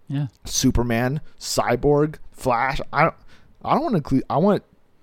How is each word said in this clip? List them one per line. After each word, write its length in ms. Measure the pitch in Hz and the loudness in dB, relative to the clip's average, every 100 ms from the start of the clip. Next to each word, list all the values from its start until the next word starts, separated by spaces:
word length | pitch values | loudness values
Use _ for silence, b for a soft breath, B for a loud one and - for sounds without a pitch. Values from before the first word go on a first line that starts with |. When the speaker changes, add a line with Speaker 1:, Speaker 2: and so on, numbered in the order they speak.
| - | -8
Speaker 1:
Yeah. 180 | 139 139 - | -4 -6 -8
Speaker 2:
Superman, 760 | - - 131 - 120 113 127 151 b b | -8 0 2 2 2 0 0 -2 b b
Cyborg, 760 | - - 104 120 139 147 156 151 - | -6 -2 0 2 2 2 2 -4 -16
Flash. 480 | - 131 117 131 139 - | -6 -2 0 0 -4 -2
I 100 | 127 | 2
don't, 120 | 160 - b b b - | 2 0 b b b -8
I 100 | - | 0
don't 80 | 180 | 0
wanna 120 | 311 190 | 2 -2
include, 260 | 135 131 - | 0 0 0
I 100 | 123 | 2
want 260 | 196 185 - _ _ _ | 2 2 -4 _ _ _